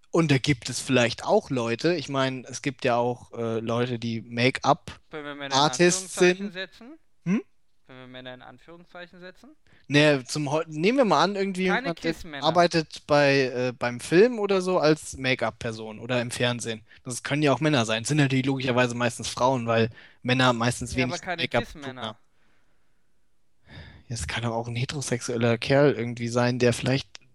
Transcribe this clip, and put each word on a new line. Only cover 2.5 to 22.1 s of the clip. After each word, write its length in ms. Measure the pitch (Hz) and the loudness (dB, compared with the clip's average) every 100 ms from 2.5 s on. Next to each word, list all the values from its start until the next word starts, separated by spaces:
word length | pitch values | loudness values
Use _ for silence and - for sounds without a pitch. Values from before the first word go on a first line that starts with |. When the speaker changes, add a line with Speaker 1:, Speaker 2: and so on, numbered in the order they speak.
| 123 | -8
Speaker 1:
gibt 220 | 143 - | -8 -2
ja 120 | 127 120 | 0 2
auch, 360 | 123 120 - | 0 -4 -10
äh, 280 | 117 113 110 | -8 -4 -4
Leute, 380 | 113 117 123 117 | -2 -2 -2 -4
die 220 | 117 113 | -6 -6
Make-up 680 | 117 117 123 - 127 143 - - _ | -6 0 0 2 0 0 -2 -18 _
Speaker 2:
Wenn 140 | 156 | -14
wir 100 | 147 143 | -12 -10
Männer 180 | 139 | 0
in 60 | 139 | 2
Speaker 1:
Artists 580 | 151 131 175 180 - - | 4 4 2 2 -4 2
Speaker 2:
Anführungszeichen 340 | 180 185 202 | 2 2 -4
Speaker 1:
sind. 0 | |
Speaker 2:
setzen? 460 | 180 190 - 233 320 _ _ | -10 -12 -14 -20 -20 _ _
Speaker 1:
Hm? 180 | 165 214 - _ _ _ - | -2 -2 -4 _ _ _ -20
Speaker 2:
Wenn 100 | 127 | -20
wir 100 | 127 | -18
Männer 260 | 127 127 | -18 -16
in 80 | 127 | -18
Anführungszeichen 800 | 131 123 - 170 175 175 175 180 | -20 -20 -20 -20 -20 -20 -20 -20
setzen? 360 | 185 - 254 311 _ _ - | -20 -20 -20 _ _ _ -2
Speaker 1:
Naja, 340 | 143 151 143 | 2 4 2
zum 260 | 120 151 143 | -2 -6 -2
Heu-, 140 | 156 165 | -2 -4
nehmen 320 | 151 180 269 | -2 0 4
wir 60 | 220 | 4
mal 160 | 147 | 4
an, 120 | 180 202 | 2 0
irgendwie 300 | 196 185 185 | -4 -2 0
Speaker 2:
Keine 120 | 214 262 | 0 -2
Speaker 1:
jemand, 180 | 165 | -6
der 80 | 165 | -6
Speaker 2:
Kiss-Männer. 320 | 165 175 143 | -6 -10 -4
Speaker 1:
arbeitet 600 | 151 175 175 170 151 - - | 0 4 4 2 -4 -6 2
bei, 340 | 147 139 139 | 4 6 4
äh, 280 | 131 123 123 | 2 0 -4
beim 280 | 120 123 120 | -2 -6 -4
Film 380 | - 165 240 233 | 2 6 6 4
oder 220 | 202 196 | 0 0
so 180 | 185 180 | 0 2
als 360 | 151 156 - 139 | 4 2 -2 -6
Make-up-Person 840 | 131 127 113 - 120 110 110 107 | -2 0 -2 -4 -8 -8 -10 -10
oder 220 | 117 123 | -4 -2
im 100 | 120 | -2
Fernsehen. 540 | - 120 120 117 110 - - | -2 -2 -2 -6 -10 -12 -18
Das 180 | 127 117 | -12 -8
können 180 | - 143 | -4 0
ja 100 | 147 | 2
auch 60 | 123 | 4
Männer 260 | 156 143 110 | 2 2 2
sein. 160 | 110 | -2
Das 60 | 117 | 0
sind 100 | 151 | 2
natürlich 260 | 135 131 131 | 2 2 0
logischerweise 480 | 135 131 123 123 | -2 0 2 2
meistens 340 | 120 120 - 110 | 2 -2 -2 -8
Frauen, 380 | - 127 131 117 | 0 0 0 0
weil 220 | 113 113 - - _ | 2 0 -2 -20 _
Männer 300 | 123 127 127 | -2 2 2
meistens 420 | 117 120 - 123 | 2 0 -2 -4
Speaker 2:
Ja, 100 | 127 | -4
aber 80 | 127 | -2
Speaker 1:
wenig 100 | 175 | -4
Speaker 2:
keine 200 | 190 170 | -8 -6
Speaker 1:
Make-up 220 | 127 120 | -2 -2
tun 80 | - 156 | -4 -10
Speaker 2:
Kiss-Männer. 220 | 139 131 | -14 -12
Speaker 1:
haben. 160 | 113 | -12